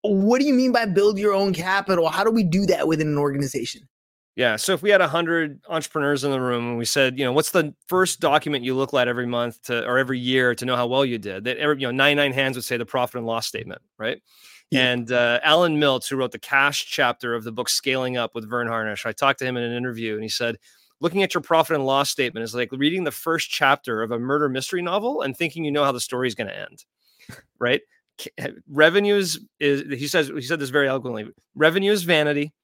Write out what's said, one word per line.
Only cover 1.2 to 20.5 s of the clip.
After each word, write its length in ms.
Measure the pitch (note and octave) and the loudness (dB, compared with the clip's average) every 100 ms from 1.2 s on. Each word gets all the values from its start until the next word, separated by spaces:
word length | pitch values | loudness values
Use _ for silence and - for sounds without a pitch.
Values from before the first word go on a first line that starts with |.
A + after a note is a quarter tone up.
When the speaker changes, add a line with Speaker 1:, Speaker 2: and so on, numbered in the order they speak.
| G#3 | 2
Speaker 1:
own 180 | G3 G3 | 2 2
capital? 560 | E3+ F3+ G3 F#3+ F3+ D#3+ | 0 0 -2 2 2 2
How 160 | E3+ | 2
do 60 | G#3+ | 2
we 120 | A3+ | 2
do 220 | F#3 F3 G3 | 2 2 2
that 220 | F#3 D#3 | 2 2
within 200 | D#3+ D3+ | 0 2
an 100 | D3 | 2
organization? 680 | C#3+ C#3 C#3 C3+ A#2 - - _ _ _ _ - | 0 0 -4 -4 -8 -10 -20 _ _ _ _ 0
Speaker 2:
Yeah. 200 | B2 G#2+ | 2 2
So 160 | - | 0
if 100 | F3 | 0
we 60 | G3 | 6
had 140 | G3+ | 6
a 60 | E3+ | 6
hundred 520 | D#3+ E3+ E3 D#3 C#3 - | 2 0 0 0 -6 -6
entrepreneurs 560 | E3 - D#3+ C#3+ C#3+ | -6 -4 -2 0 2
in 60 | C#3+ | 0
the 100 | C3+ | 0
room 280 | B2+ B2 A#2+ | 0 0 -2
and 100 | A#2+ | -4
we 80 | A#2 | -2
said, 320 | C#3+ C3 B2+ | 2 2 2
you 60 | |
know, 80 | C3 | 0
"What's 180 | C3+ D3+ | 2 2
the 240 | F#3 D3+ - - | 0 -2 -6 -2
first 340 | F#3 F#3 - | 0 2 0
document 440 | D#3 D3 D3+ C#3+ | 2 2 2 -4
you 100 | B2 | -2
look 200 | C3 C3+ | -2 0
at 140 | C#3 B2 | 2 2
every 180 | A#2+ A#2+ | 0 -2
month 340 | A#2+ A#2+ - | -2 -4 -6
to, 200 | - A#2+ | -6 -4
or 140 | - B2+ | 0 0
every 200 | C3 C3 | 0 -2
year 360 | B2 C3 B2 | 0 2 2
to 100 | A#2 | 0
know 120 | B2 B2 | -2 0
how 100 | A#2+ | 0
well 180 | C3 | 2
you 140 | C3+ A#2 | 2 -2
did?" 260 | G2+ F#2+ | -6 -8
That 140 | A2+ B2+ | -6 -2
every, 220 | D3+ C#3+ | -2 0
you 80 | C3 | -2
know, 20 | |
ninety-nine 420 | C3 C#3 D3 C#3+ | 2 2 4 0
hands 240 | C3 C3+ B2+ | 0 -2 -4
would 80 | |
say 140 | - A#2+ | -6 -6
the 80 | A#2 | -2
profit 300 | C3+ B2 B2 | -2 -2 -4
and 100 | A2+ | -4
loss 200 | A2+ - | -4 -4
statement, 360 | - - - _ _ | -10 -12 -16 _ _
right? 240 | A2 - _ _ - - _ | -6 -6 _ _ -20 -20 _
Speaker 1:
Yeah. 220 | C3 B2+ | 0 2
Speaker 2:
And, 200 | B2 A#2 | 0 0
uh, 280 | B2 A#2+ A#2+ | 0 2 0
Alan 360 | D#3 D#3+ F3 D3+ | 2 2 2 2
Milts, 300 | D3 B2+ - | 2 0 -2
who 80 | C3+ | -4
wrote 160 | B2+ | -4
the 60 | - | -6
cash 480 | - C#3 C#3 C3 - | -2 2 2 0 -6
chapter 480 | - B2+ A#2+ A#2+ | 0 0 0 -6
of 100 | A#2 | -6
the 80 | A2 | -6
book 160 | A2+ A#2+ | -8 -4
Scaling 480 | - - C3 B2+ B2+ | -2 -2 -2 -2 -4
Up 180 | A2+ | -4
with 140 | A#2+ G#2+ | -8 -6
Verne 200 | A#2+ A#2 | -6 -4
Harnish, 360 | A2+ A2 G#2 | -4 -4 -6
I 80 | A#2 | -8
talked 280 | A2 C#3 C3 | 0 0 0
to 40 | |
him 120 | B2+ B2 | -2 -4
in 60 | |
an 120 | A#2+ A#2+ | -4 -4
interview 380 | B2+ A2+ A2+ | -6 -6 -6
and 80 | G#2+ | -6
he 80 | A2 | -6
said, 260 | - A#2+ | -4 -4